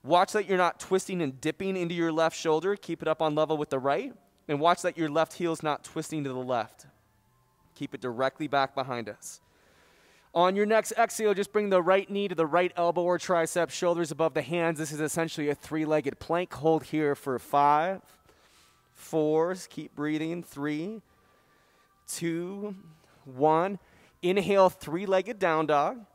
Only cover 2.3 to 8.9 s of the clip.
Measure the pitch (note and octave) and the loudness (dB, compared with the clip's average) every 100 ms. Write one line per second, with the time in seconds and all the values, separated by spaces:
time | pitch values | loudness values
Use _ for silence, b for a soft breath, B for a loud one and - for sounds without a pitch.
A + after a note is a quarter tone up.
2.3 | - E3+ D#3 F#3 G3+ - E3 D#3+ D#3 D#3 | 0 0 2 0 -4 -6 -4 -2 0 2
3.3 | D3+ D3+ D#3 D3 C3+ C3 D3+ C4 - _ | 2 2 0 0 0 0 0 -4 -14 _
4.3 | _ - D3 D#3+ F3 F3+ D#3+ D#3+ D3+ D#3+ | _ -6 2 2 2 0 -2 0 0 0
5.3 | - E3+ D#3+ D#3 C#3+ - E3 D#3 D#3 C#3 | -2 -2 -2 -2 -4 -6 -10 -6 -6 -4
6.3 | B2+ B2+ B2 G#2+ - C#3 _ _ _ _ | -6 -2 -2 -2 -12 -20 _ _ _ _
7.3 | _ _ _ _ - C#3 C3 B2+ A#2 C3 | _ _ _ _ -12 -10 -6 -6 -2 -2
8.3 | - D3+ C#3 C3+ C3+ C3 | -2 -2 0 0 -2 -6